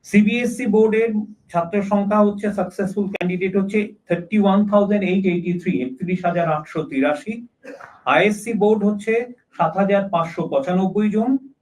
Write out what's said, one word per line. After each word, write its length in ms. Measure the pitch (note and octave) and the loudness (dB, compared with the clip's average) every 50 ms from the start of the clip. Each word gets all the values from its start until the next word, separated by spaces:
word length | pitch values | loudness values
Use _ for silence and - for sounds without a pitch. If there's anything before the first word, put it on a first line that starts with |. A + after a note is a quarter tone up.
সিবিএসসি 640 | _ - - G#3 G#3+ G#3+ A#3 A#3+ B3 A#3+ - - B3+ | _ 4 4 4 4 4 2 0 -2 -2 -4 -4 -2
বোর্ডের 440 | G#3+ G3 A3 A3 A3 G#3 A3 A3+ A#3 G#3+ G#3 G#3+ - - _ _ _ | 0 4 4 4 4 4 2 0 0 -2 -4 -6 -6 -14 _ _ _
ছাত্র 300 | - F3 E3+ E3+ - G3+ | -4 -4 -4 -2 -2 -4
সংখ্যা 380 | F#3+ G3 G#3 G3+ G3+ G3+ G#3 G#3+ G#3 | 0 0 0 0 2 2 2 4 4
হচ্ছে 280 | G#3 G3+ - - G#3 | 2 2 -2 -4 -4
সাকসেসফুল 540 | G3 G3+ F3+ F#3 - - G3 F#3 - G#3+ G3 F#3 | -2 -2 -4 -4 -4 -4 -4 -4 -2 -4 -4 -4
ক্যান্ডিডেট 480 | - - F3 F3+ F#3 F3+ F#3+ F#3+ F#3+ | -4 -4 -4 -4 -2 -2 -2 0 0
হচ্ছে 380 | G3+ F#3+ G3 A3 G#3+ G3+ - - _ _ _ | 0 -2 0 0 -2 -2 -2 -10 _ _ _
থার্টি 300 | F3 E3+ F3 - G#3+ G#3+ | -4 -4 -4 0 2 2
ওয়ান 280 | G3 G3 F#3+ G3+ G#3 | 4 4 4 4 2
থাউজেন্ড 380 | G#3 G#3 G#3 G3+ G3 G#3 G3+ F#3+ | 4 4 2 4 4 2 0 2
এইট 200 | F3+ F#3 G3 F#3+ | 2 0 2 2
এইটি 260 | F#3 E3+ F3 E3 F3 F3 F3 | 2 0 0 -2 -2 -4 -2
থ্রি, 120 | - F#3 - - | -2 -2 -2 -2
একত্রিশ 420 | B2+ B2+ - - F3+ E3+ F#3 F3+ F3+ | -4 -4 -6 -8 -4 -4 -4 -2 -2
হাজার 220 | F3 E3+ F3 E3+ D#3+ | -2 0 0 0 0
আটশো 320 | D#3 D3+ D#3 - - E3 | -2 -4 -4 -6 -8 -8
তিরাশি। 640 | D3+ C#3 C#3 C3+ C#3 D3 D3+ C#3+ - G#3 A3+ A#3 A#3+ - _ _ _ - - - - - - - _ | -6 -4 -2 0 0 0 0 -2 -6 -10 -10 -10 -12 -18 _ _ _ -20 -20 -20 -20 -20 -20 -8 _
আইএসসি 480 | B2+ C#3 D#3 F#3 G#3 G#3 - - A#3 | 0 2 4 4 2 0 -2 -4 -6
বোর্ড 320 | A3+ F#3 G#3 G#3 A3 G#3 G3 | -2 0 2 2 2 2 2
হচ্ছে 300 | G3+ G#3 G3+ - A3+ A3 A#3 B3 B3 - _ _ _ _ | 0 0 -2 -2 -2 -2 -2 -2 -4 -12 _ _ _ _
সাত 160 | - E3+ D#3+ E3 | -2 -2 0 2
হাজার 320 | F#3+ G3 G3 G3+ G3 G3 F#3+ | 0 2 2 2 0 0 0
পাঁচশো 340 | - E3+ E3 - - F3+ D#3+ C#3 | -2 -2 -2 -2 -4 -6 -6 -2
পঁচানব্বই 600 | D3 C#3 C3+ F3 F3+ F#3 F#3+ F#3 - G#3 G#3+ G#3 | -2 -2 0 0 0 0 0 0 0 0 0 0
জন 280 | G3+ A3 A3+ C4 C4+ C4+ - - _ _ | 0 0 0 0 0 -2 -2 -8 _ _